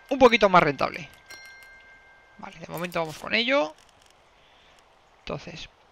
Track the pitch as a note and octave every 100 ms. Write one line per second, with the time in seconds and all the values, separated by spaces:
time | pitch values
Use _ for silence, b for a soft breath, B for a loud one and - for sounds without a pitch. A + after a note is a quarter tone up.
0 | - C4+ B3+ A3+ G3+ F3+ D#3 C#3 - -
1 | D3 - - - - - - - - -
2 | - - - - - D#3+ E3 D#3+ F3+ E3+
3 | D#3+ D3+ - G#3+ A#3 C#4 D#4 - - _
4 | - _ _ _ b b b b _ _
5 | _ _ - D3+ - E3 - _ _